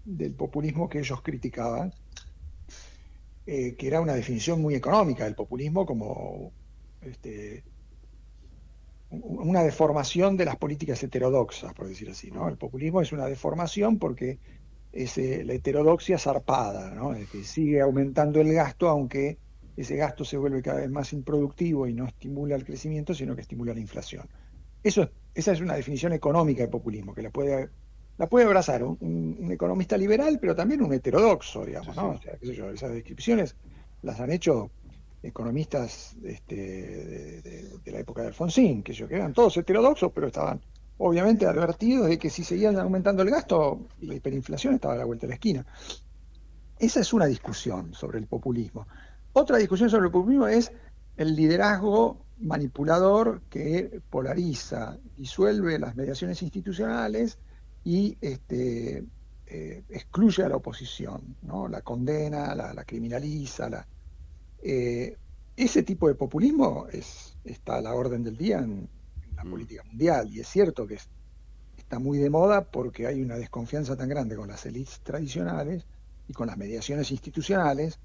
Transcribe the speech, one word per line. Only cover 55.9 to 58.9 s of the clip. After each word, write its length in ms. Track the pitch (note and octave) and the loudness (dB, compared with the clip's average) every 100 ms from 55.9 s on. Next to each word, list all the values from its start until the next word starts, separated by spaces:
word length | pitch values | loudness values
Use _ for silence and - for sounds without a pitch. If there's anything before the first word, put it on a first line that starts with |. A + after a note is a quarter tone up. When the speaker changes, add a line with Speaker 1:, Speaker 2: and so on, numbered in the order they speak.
| A#2 | -4
Speaker 1:
mediaciones 460 | C3+ C3+ F3+ F3 | -6 -4 -6 -4
institucionales 960 | F3+ G2 G3+ F3+ A3 A#3 G#3+ G#3+ A3+ - - - - - | -6 -6 -8 -4 -2 -2 -2 0 -2 -4 -20 -20 -20 -12
y, 340 | - F3 G3+ - | -2 2 0 -2
este, 840 | - C3 - B2 B2+ A#2 A#2 | -8 -8 -6 -4 -2 -2 -6